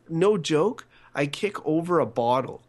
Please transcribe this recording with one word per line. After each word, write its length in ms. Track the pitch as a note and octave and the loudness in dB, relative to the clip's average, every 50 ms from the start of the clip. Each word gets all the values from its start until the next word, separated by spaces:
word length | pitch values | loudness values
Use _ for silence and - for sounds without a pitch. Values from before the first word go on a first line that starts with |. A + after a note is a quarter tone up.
| _ - | _ -4
no 300 | E3 E3 F3+ G#3 G#3+ F#3 | 0 2 4 4 4 2
joke, 480 | C#3+ - D#3 D3+ E3+ A3 B3+ - - _ _ - - - - | 0 0 2 2 2 0 -2 -6 -14 _ _ -20 -20 -10 -4
I 100 | - D3 | -4 -4
kick 400 | C#3+ C#3+ - - G3 - - - | -4 -4 -4 -6 -6 -6 -6 -4
over 320 | D3 D#3 E3 E3 F3 F3+ D#3 | -2 -2 0 0 0 2 2
a 80 | C3 | 0
bottle. 560 | A2 A#2 - A#2 A#2 B2 C3+ B2 - - - _ | 0 -2 -2 0 2 2 0 0 -4 -10 -14 _